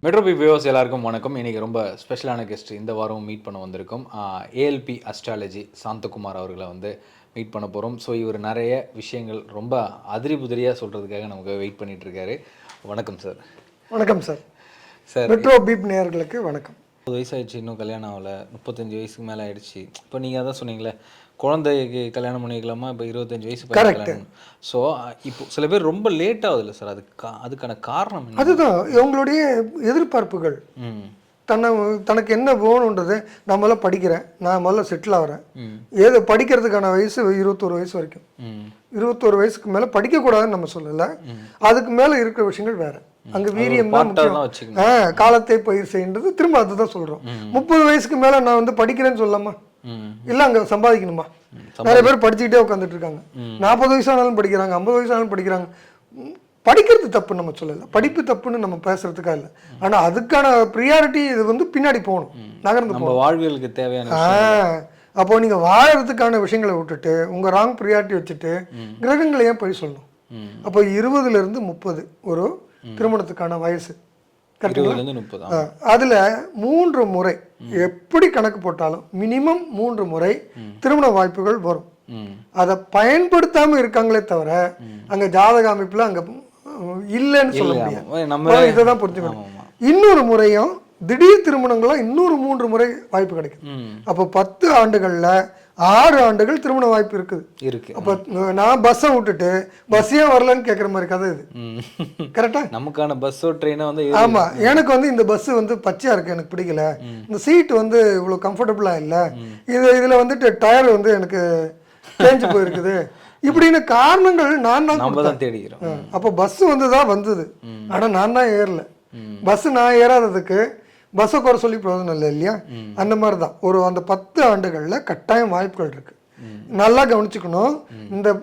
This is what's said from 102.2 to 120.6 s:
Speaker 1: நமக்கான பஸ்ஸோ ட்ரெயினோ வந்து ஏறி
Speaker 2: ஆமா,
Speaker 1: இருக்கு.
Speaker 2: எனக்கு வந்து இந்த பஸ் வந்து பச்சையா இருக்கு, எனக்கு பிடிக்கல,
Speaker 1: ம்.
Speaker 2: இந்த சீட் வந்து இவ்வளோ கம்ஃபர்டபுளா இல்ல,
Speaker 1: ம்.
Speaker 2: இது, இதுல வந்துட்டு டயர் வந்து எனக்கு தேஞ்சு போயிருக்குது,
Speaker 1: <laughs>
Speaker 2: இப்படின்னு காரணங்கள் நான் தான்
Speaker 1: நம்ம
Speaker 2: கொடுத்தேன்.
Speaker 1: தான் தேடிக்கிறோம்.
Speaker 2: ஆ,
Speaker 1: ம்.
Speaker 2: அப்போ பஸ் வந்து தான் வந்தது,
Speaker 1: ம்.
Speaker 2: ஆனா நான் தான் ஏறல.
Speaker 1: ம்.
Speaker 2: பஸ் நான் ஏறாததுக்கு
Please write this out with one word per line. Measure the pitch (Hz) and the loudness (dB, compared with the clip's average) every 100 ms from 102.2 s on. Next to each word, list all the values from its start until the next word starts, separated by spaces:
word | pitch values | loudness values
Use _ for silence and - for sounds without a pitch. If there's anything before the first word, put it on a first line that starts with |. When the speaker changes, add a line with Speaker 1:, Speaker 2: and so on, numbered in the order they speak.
| 147 143 233 285 240 | -10 -2 -2 -2 -6
Speaker 1:
நமக்கான | 113 143 147 151 135 | -8 -10 -6 -4 -4
பஸ்ஸோ | 139 135 165 160 | -6 -4 -4 -2
ட்ரெயினோ | 156 147 | -4 -4
வந்து | 151 151 143 | -6 -4 0
ஏறி | 170 | 4
Speaker 2:
ஆமா, | 233 220 170 | 4 4 0
Speaker 1:
இருக்கு. | - | 0
Speaker 2:
எனக்கு | 214 302 262 | 2 2 4
வந்து | 262 285 | 2 2
இந்த | 240 | 2
பஸ் | 208 208 214 | 2 0 0
வந்து | 240 214 | -2 -2
பச்சையா | 233 202 185 269 | -4 -4 -4 0
இருக்கு, | 208 170 | 0 -2
எனக்கு | 170 165 180 | -8 -8 -8
பிடிக்கல, | 180 156 156 143 | -6 -2 -4 -4
Speaker 1:
ம். | 123 113 | -12 -16
Speaker 2:
இந்த | 107 208 | -10 -6
சீட் | 294 339 311 | 4 4 4
வந்து | 233 220 233 220 190 | 0 4 4 4 2
இவ்வளோ | 180 | -2
கம்ஃபர்டபுளா | 185 196 202 233 208 202 165 | -4 -4 -2 -2 0 -2 -2
இல்ல, | 151 170 175 | -2 -2 -2
Speaker 1:
ம். | 123 113 107 - | -4 -16 -16 -4
Speaker 2:
இது, | 247 254 254 254 | 2 6 6 6
இதுல | |
வந்துட்டு | 254 247 262 247 - | 4 4 2 2 4
டயர் | 214 247 262 | 4 6 6
வந்து | 208 208 | 4 4
எனக்கு | 202 180 190 175 165 160 160 _ _ - - | 2 0 -2 -2 -2 -4 -10 _ _ -20 4
தேஞ்சு | 247 262 240 | 6 6 2
போயிருக்குது, | 208 185 170 180 190 151 - - _ | 2 0 -2 -2 -4 -6 -12 -20 _
Speaker 1:
<laughs> | |
Speaker 2:
இப்படின்னு | 277 330 330 330 | 0 4 6 4
காரணங்கள் | - 233 277 370 370 349 285 302 | 4 4 6 6 4 4 2 0
நான் | 233 254 | 2 2
தான் | 311 302 | 2 0
Speaker 1:
நம்ம | 254 147 | 0 0
Speaker 2:
கொடுத்தேன். | |
Speaker 1:
தான் | 147 135 | 0 -2
தேடிக்கிறோம். | 131 113 107 - | -6 -6 -12 -12
Speaker 2:
ஆ, | 170 | -10
Speaker 1:
ம். | 151 151 | -10 -8
Speaker 2:
அப்போ | 190 214 | -2 -2
பஸ் | 175 196 - | 0 -2 2
வந்து | 370 277 262 | 2 4 4
தான் | 262 269 | 4 4
வந்தது, | 202 208 190 156 _ | 0 -2 -6 -6 _
Speaker 1:
ம். | 117 113 214 | -20 -16 -6
Speaker 2:
ஆனா | 190 220 | -2 0
நான் | 190 208 | 0 2
தான் | 240 247 | 2 2
ஏறல. | 208 202 170 - _ _ | 2 0 -2 -10 _ _
Speaker 1:
ம். | 120 107 104 | -18 -16 -6
Speaker 2:
பஸ் | - 202 320 | 0 0 2
நான் | 254 240 | 2 4
ஏறாததுக்கு | 240 240 254 226 185 175 185 | 6 6 6 4 -2 -2 0